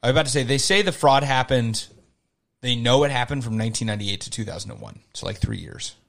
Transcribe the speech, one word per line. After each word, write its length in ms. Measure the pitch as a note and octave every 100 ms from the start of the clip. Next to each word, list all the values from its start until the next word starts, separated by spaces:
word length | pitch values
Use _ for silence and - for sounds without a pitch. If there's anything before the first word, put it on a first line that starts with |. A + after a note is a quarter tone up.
I 60 | A#2
was 40 |
about 140 | C#3 C#3+
to 60 |
say, 100 | C#3
they 160 | B2 C#3
say 240 | - G3
the 80 | F#3
fraud 320 | - D3+ C3+
happened, 640 | C#3 C3 B2+ C3 A2+ G#2+ - - _ _ _ _ _ _
they 140 | B2+
know 300 | A#2+ A#2 C3
it 80 | C#3+
happened 320 | B2+ B2 C#3+
from 120 | A#2 A2
nineteen 300 | A2+ A2 A2+
ninety-eight 360 | G#2 G2+ G2
to 80 | -
two 140 | -
thousand 280 | G#2 D#2+ -
and 80 | A1
one. 180 | G#1+ - _
So, 120 | - -
like, 120 | -
three 200 | - -
years. 360 | - - - -